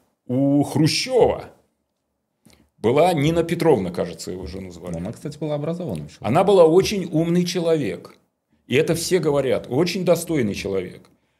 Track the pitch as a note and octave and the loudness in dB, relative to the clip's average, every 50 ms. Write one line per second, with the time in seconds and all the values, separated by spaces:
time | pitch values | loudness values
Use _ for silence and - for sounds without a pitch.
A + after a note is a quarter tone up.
0 | _ _ _ _ _ - B2 C3+ C#3 C#3 C#3 C#3+ C#3 C#3+ - D3 D#3 D3 D#3+ - | _ _ _ _ _ -4 -2 0 2 2 2 2 0 0 0 2 2 2 2 0
1 | - B3+ C4 A3+ E3 A2+ E2+ - - - - _ _ _ _ _ _ _ _ _ | -4 0 2 4 4 4 2 -2 -8 -18 -20 _ _ _ _ _ _ _ _ _
2 | _ _ _ _ _ _ _ _ _ _ _ _ _ _ _ _ G2+ A2 C3 D3 | _ _ _ _ _ _ _ _ _ _ _ _ _ _ _ _ -2 0 2 4
3 | E3 F#3 F3 D3 C#3 D#3+ E3 E3+ E3 E3 F3 E3+ E3 E3 C#3+ G2+ F#2 F2 F2 F#2 | 2 2 2 2 0 0 0 0 -2 -2 -2 0 2 2 2 2 2 -4 -4 -6
4 | F#2 F2 E2+ - - - F#2 F#2 F#2 - F#2+ F#2+ F#2+ F#2 F2 E2+ F2 F2+ F2 E2 | -6 -8 -8 -12 -12 -12 -10 -10 -12 -12 -12 -12 -14 -14 -16 -14 -12 -10 -10 -8
5 | F2+ G#2+ A2+ - - D3+ C#3+ - D#3+ D3+ D3+ C#3+ D3 D#3+ E3+ F3 F3+ C3+ F2+ D2+ | -8 -10 -12 -12 -14 -14 -12 -10 -8 -6 -6 -6 -6 -6 -8 -8 -8 -8 -8 -8
6 | D2 D2 - - - G#2 B2+ F3 F#3+ G3+ G3+ F#3 E3 D#3+ E3 F#3+ F#3+ - G#3+ G3 | -10 -12 -16 -10 -4 0 2 2 4 4 6 8 8 8 8 6 4 4 -2 -4
7 | E3 E3 - D#3 E3+ E3+ E3+ F3 F3+ F3 - F3+ E3 E3 E3 D3+ B2+ F#2+ E2+ - | -4 -2 -2 0 0 2 2 0 0 0 -2 -2 0 0 0 0 0 -4 -6 -8
8 | - - - _ _ _ _ _ _ _ _ _ _ - A#2+ C#3+ D#3 E3 D#3+ - | -12 -20 -20 _ _ _ _ _ _ _ _ _ _ 0 0 2 2 2 0 -2
9 | - - F3 F3+ D3+ D#3 C#3+ C#3+ C3+ B2+ G2+ F#2 - - A#2+ C#3+ F3+ F3 - F#3+ | -2 0 0 0 2 2 0 0 0 0 -2 -2 -2 -4 -2 0 0 0 -2 -4
10 | F3 F3+ E3 E3+ - - E3 C#3+ A2+ G2+ F#2+ - - G2 G2 F#2+ F2+ F2 - - | 2 2 0 0 0 -2 -2 0 0 -2 -2 -4 -6 -4 -4 -4 -4 -6 -14 -18
11 | - - _ _ _ _ _ _ | -20 -20 _ _ _ _ _ _